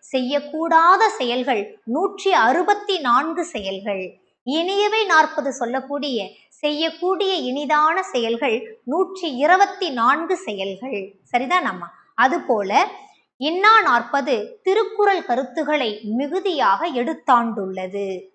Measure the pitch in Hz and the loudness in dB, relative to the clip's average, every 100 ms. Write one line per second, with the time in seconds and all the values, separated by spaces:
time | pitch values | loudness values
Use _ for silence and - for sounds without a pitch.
0 | - 262 247 285 294 311 330 330 339 370 | -4 -4 -2 -4 -4 -6 2 4 6 6
1 | 427 - 247 247 247 226 208 - - 254 | 4 0 -2 -2 0 -2 -2 -10 -6 -2
2 | 381 403 381 339 226 294 359 415 - 370 | -2 -2 2 4 4 4 2 0 0 -4
3 | 269 240 311 330 339 233 190 190 208 196 | 2 2 2 -4 -6 -6 -8 -8 -6 -6
4 | 185 - _ _ - 302 349 403 415 440 | -8 -14 _ _ -4 -2 0 0 0 0
5 | 403 320 311 311 277 - 233 254 254 285 | 4 4 4 0 -4 -4 -4 -4 -6 -6
6 | 285 240 185 - _ _ 302 302 320 320 | -4 -4 -6 -14 _ _ -4 0 -4 -2
7 | 349 370 381 370 254 262 285 302 311 349 | -2 0 0 0 -2 -4 0 2 4 2
8 | 381 247 226 233 285 226 - - - 311 | -2 -2 -2 0 0 -2 -4 -14 -4 -2
9 | 370 381 339 247 294 370 403 - 349 254 | -2 -2 -6 0 4 4 4 0 -6 0
10 | 233 294 330 359 - 202 196 190 254 294 | 0 0 0 -4 -4 -8 -8 -8 -8 -8
11 | 190 _ _ 240 254 359 269 185 170 - | -10 _ _ -4 0 0 0 -6 -12 -18
12 | _ - 254 330 - 226 190 226 392 - | _ 2 2 2 0 0 2 2 2 -4
13 | - _ _ _ 277 349 415 440 349 240 | -20 _ _ _ -4 2 6 6 6 2
14 | 233 277 269 240 208 - - 403 381 - | 2 -2 0 -2 -2 -6 0 2 0 2
15 | 403 381 - 240 262 - 294 302 247 208 | 2 2 0 -2 -2 -4 0 0 0 -4
16 | 208 226 269 359 392 311 220 196 339 254 | -4 -4 -2 -2 -2 0 2 2 0 -2
17 | 247 320 - 254 233 214 190 185 185 196 | -4 -4 2 2 2 -4 -6 -6 -8 -6
18 | 196 185 185 | -6 -8 -12